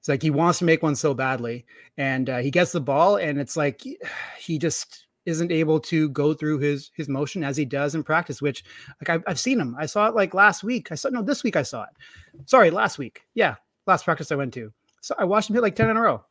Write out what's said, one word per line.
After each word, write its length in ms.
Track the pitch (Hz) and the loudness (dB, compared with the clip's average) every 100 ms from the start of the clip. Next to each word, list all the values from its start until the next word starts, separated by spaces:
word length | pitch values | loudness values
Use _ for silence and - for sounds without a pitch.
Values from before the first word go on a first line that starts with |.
It's 80 | - | -2
like 100 | 139 | 0
he 80 | 156 | 2
wants 280 | 143 170 175 | 2 2 2
to 80 | 175 | 2
make 160 | 160 | 2
one 140 | 160 143 | 2 0
so 180 | 156 | -2
badly, 500 | 127 131 131 117 120 - - - - | 0 -2 -2 -6 -8 -12 -20 -20 -6
and, 320 | 139 131 131 | -2 -2 -2
uh, 80 | 127 | -2
he 120 | 131 | 0
gets 220 | 175 175 | 2 2
the 80 | 131 | 0
ball, 360 | 127 139 175 202 | 0 4 4 4
and 240 | 170 143 | 0 -2
it's 160 | 131 - | -4 -2
like 240 | 147 139 | -2 -2
he, 160 | 254 - - - | -14 -12 -12 -12
<sighs> 200 | - - | -14 -16
he 200 | - 160 | -6 -2
just 480 | 160 139 - - _ _ | -2 -4 -8 -16 _ _
isn't 260 | - 160 170 | -6 -4 0
able 300 | 165 160 156 | 0 2 2
to 300 | - 160 156 | 2 0 0
go 240 | 135 147 | 2 0
through 240 | 156 151 151 | 0 -2 0
his, 320 | 143 143 - | 0 -2 -6
his 140 | - 143 | -12 -6
motion 340 | 135 143 196 | -4 -4 -4
as 140 | 143 139 | -4 -2
he 80 | |
does 300 | 139 139 143 | -2 -2 -2
in 80 | 156 | -4
practice, 400 | - 160 165 135 | 0 0 0 -4
which, 200 | 143 131 - - - - | -4 -4 -14 -20 -20 -14
like, 80 | - | -2
I've, 160 | 165 175 | -2 -2
I've 140 | 156 | -4
seen 180 | - 262 | 0 0
him. 160 | 135 123 | -2 -4
I 80 | 151 | -4
saw 200 | 208 214 | 0 2
it, 60 | |
like, 200 | 226 190 | 2 0
last 280 | 185 208 - | 6 6 6
week. 300 | 202 247 - | -4 -4 -4
I 40 | 156 | -6
saw, 120 | 277 | -4
no, 140 | 247 | -2
this 200 | 208 285 | -2 0
week 140 | 240 180 | 0 0
I 60 | |
saw 220 | 135 120 | -2 -6
it. 40 | 101 _ - - - - | -12 _ -20 -20 -20 -20
Sorry, 260 | 139 254 185 | 4 6 6
last 280 | 175 214 - | 6 0 -2
week. 240 | 123 - _ | -10 -12 _
Yeah, 220 | - 185 107 _ _ - | 0 0 0 _ _ 0
last 180 | 185 | 0
practice 260 | - 156 156 | 2 -2 -2
I 40 | |
went 180 | 143 135 | -4 -4
to. 160 | 120 110 _ _ _ | -6 -14 _ _ _
So 140 | - - | -8 -2
I 60 | |
watched 240 | 190 208 208 | 2 2 0
him 60 | |
hit, 80 | 220 | 0
like, 140 | 220 208 | 0 2
ten 120 | 226 | 2
in 80 | 220 | 4
a 40 | |
row. 200 | 226 113 _ | 2 0 _